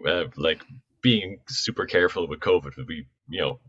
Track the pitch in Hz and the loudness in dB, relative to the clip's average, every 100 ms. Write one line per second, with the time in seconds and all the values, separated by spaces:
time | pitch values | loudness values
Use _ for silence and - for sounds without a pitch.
0 | 73 87 73 - 80 80 - 123 _ _ | 0 0 -2 -2 0 0 -6 -20 _ _
1 | 131 110 92 98 - 131 - - 95 90 | 2 2 0 -12 -8 -6 -4 -4 0 4
2 | 90 92 80 76 98 90 69 65 65 78 | 4 2 -4 -2 2 2 2 -12 -12 -12
3 | - _ - 90 69 - | -14 _ -10 -2 -2 -4